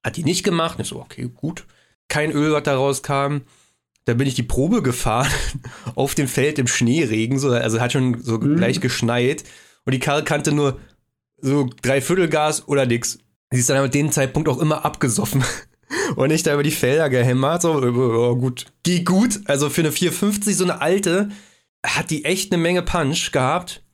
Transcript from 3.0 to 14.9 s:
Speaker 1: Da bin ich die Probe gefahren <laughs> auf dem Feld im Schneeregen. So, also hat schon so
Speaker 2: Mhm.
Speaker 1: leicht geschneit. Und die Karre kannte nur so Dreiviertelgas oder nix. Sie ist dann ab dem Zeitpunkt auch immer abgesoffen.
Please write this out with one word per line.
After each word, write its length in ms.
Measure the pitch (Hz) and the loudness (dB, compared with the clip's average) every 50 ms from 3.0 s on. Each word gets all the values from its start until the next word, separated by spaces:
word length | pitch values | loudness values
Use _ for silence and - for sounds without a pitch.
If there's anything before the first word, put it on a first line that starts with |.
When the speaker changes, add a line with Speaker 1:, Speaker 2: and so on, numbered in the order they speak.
| - - 143 139 139 143 147 143 131 _ _ _ _ _ _ _ _ _ _ _ _ | -4 -2 -2 0 0 0 -2 -4 -6 _ _ _ _ _ _ _ _ _ _ _ _
Speaker 1:
Da 80 | - 117 | 0 0
bin 140 | 120 123 | 2 2
ich 80 | 135 123 | 0 0
die 80 | - 117 | -2 -2
Probe 380 | - - 127 135 170 240 233 | 0 0 0 2 2 2 2
gefahren 500 | 147 131 120 - - 120 107 120 139 143 143 139 - - - 131 - | 2 0 -2 0 0 0 0 2 0 0 0 -2 -2 -4 -6 -8 -12
<laughs> 320 | 123 - - - 220 - | -12 -18 -14 -14 -8 -2
auf 180 | - 135 139 - | -2 -2 0 0
dem 120 | - 143 | 0 -2
Feld 320 | 127 - 143 131 151 151 147 | 0 0 0 0 0 0 0
im 80 | 127 | -2
Schneeregen. 720 | 117 - - 123 117 127 160 151 110 107 110 110 117 139 135 | 0 0 0 2 2 2 2 2 0 0 -2 0 0 0 0
So, 100 | 139 139 | 0 0
also 300 | 120 117 123 117 113 113 | 0 2 2 0 0 0
hat 100 | 117 120 - | 0 0 0
schon 280 | 139 131 127 117 120 | 0 2 0 0 -2
so 160 | - - 113 | -2 -4 -2
Speaker 2:
Mhm. 200 | 113 - 139 151 | 0 2 2 2
Speaker 1:
leicht 240 | 165 185 165 131 - | 2 2 2 0 0
geschneit. 600 | - 127 - - 120 113 120 120 123 131 156 156 - - - - - - _ _ _ | -2 -2 -2 0 -2 0 0 2 0 0 0 -2 -8 -18 -20 -20 -20 -20 _ _ _
Und 80 | - 135 | -2 -2
die 60 | 127 | 0
Karre 240 | - 151 143 151 151 | 0 0 0 0 0
kannte 280 | - 156 147 143 165 147 | 0 -2 0 0 0 2
nur 260 | 147 147 135 127 - - - _ _ _ _ _ _ _ _ _ _ | 2 2 0 -2 -4 -14 -20 _ _ _ _ _ _ _ _ _ _
so 280 | - 131 139 147 135 123 - - | -2 0 2 2 0 0 -4 -4
Dreiviertelgas 840 | - 123 135 139 131 - 175 185 175 160 151 151 151 151 147 - - | -2 0 0 0 2 0 2 2 2 2 2 0 0 0 -2 -4 -4
oder 180 | - 143 139 135 | -2 0 2 2
nix. 340 | 123 117 117 117 - - - _ _ _ _ _ _ | 2 0 0 -2 -6 -8 -10 _ _ _ _ _ _
Sie 80 | 120 127 | -2 0
ist 100 | 120 120 | 2 2
dann 140 | 139 139 139 | 2 2 2
ab 80 | 131 | 2
dem 200 | 120 143 147 151 | 2 0 0 2
Zeitpunkt 360 | - 156 135 131 - 151 147 | 0 0 0 0 0 -2 0
auch 120 | 151 127 127 | 0 0 0
immer 260 | 160 151 156 147 - | 0 0 0 0 -2
abgesoffen. 580 | 151 | -4